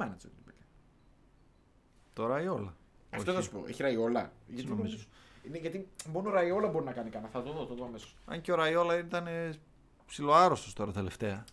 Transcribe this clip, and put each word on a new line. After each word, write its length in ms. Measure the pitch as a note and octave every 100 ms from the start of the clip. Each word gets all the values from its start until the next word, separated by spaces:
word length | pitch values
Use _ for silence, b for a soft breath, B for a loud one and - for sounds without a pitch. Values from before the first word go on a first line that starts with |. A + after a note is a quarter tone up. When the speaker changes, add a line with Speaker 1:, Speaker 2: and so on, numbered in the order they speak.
Speaker 1:
manager 240 | C3 F2+ -
ο 40 | -
Ντεμπελέ; 300 | - - - - - _ - - - _ - _ _ _ _ _ _
Speaker 2:
Το 120 | - A2+
Ραϊόλα. 500 | C#3 F3+ C#3 G2 D#2 - - -
Speaker 1:
Αυτό 220 | - F#3+
Speaker 2:
Όχι. 80 | F#3
Speaker 1:
θα 60 | -
σου 60 |
πω. 120 | G2+ -
Έχει 140 | A#2
Ραϊόλα. 380 | C#3 A2+ A2+ A#2+
Speaker 2:
Έτσι 100 | - - -
Speaker 1:
Γιατί 160 | A#2+ B2+
Speaker 2:
νομίζω. 140 | G#2+ G2+
Speaker 1:
νομίζω-, 200 | - - b b b B2
είναι 100 | D#3+
γιατί 300 | D#3+ F#3 F#3 - D#3+
μόνο 180 | E3 G#3
ο 20 |
Ραϊόλα 360 | G3 F3 G3 G#3
μπορεί 180 | D#3+ C3+
να 60 |
κάνει 180 | A#2+ A2+
κανένα. 220 | G#2+ A2+
Θα 100 | B2+
το 80 | B2+
δω, 140 | D#3 A#2+
το 80 | B2
δω 100 | B2
αμέσως. 300 | A2 - - -
Speaker 2:
Αν 160 | E3
και 100 | D#3+
ο 40 | E3+
Ραϊόλα 420 | D#3+ E3 F3 E3+
ήταν, 300 | E3+ F3 E3+
ε, 220 | E3+ E3 D#3 - - - - -
ψιλοάρρωστος 680 | - D3 D#3 F#3 C3+ -
τώρα 180 | - G#2
τελευταία. 520 | G2 F#2+ - A2 G2 -